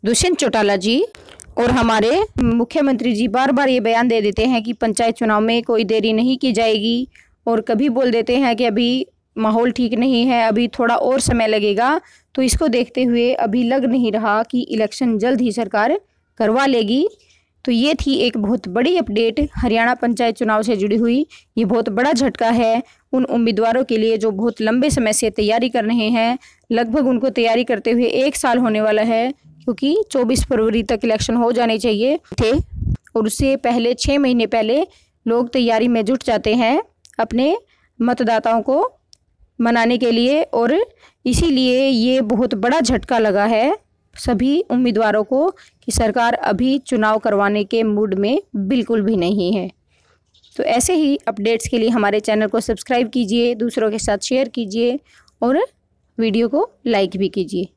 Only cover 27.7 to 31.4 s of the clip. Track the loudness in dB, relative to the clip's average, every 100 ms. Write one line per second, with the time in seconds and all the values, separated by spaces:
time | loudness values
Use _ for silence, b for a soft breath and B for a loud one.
27.7 | -2 0 0 2 2 0 0 0 2 2
28.7 | 0 2 2 2 0 0 -4 -16 -10 -6
29.7 | -2 0 0 0 -2 0 0 0 0 0
30.7 | 0 -2 -2 0 -2 0 0